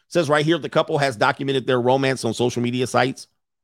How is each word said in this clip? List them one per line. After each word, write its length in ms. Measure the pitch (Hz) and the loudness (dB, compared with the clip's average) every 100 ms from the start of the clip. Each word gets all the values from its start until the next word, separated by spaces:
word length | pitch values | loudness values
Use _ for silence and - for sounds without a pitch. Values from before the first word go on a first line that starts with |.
| _ | _
Says 200 | 175 147 | -2 2
right 160 | 151 151 | 2 2
here, 120 | 165 | 0
the 120 | 131 | 0
couple 280 | 156 160 156 | -2 0 0
has 180 | 139 104 | -2 0
documented 500 | 135 143 139 135 123 | 0 0 -2 -2 0
their 160 | 127 | 0
romance 420 | 120 135 135 127 | 2 2 2 -2
on 100 | 117 | -4
social 280 | 107 120 120 | -2 -2 0
media 260 | 120 123 123 | -2 -2 -2
sites 400 | 123 131 - - _ _ _ | 0 0 -4 -16 _ _ _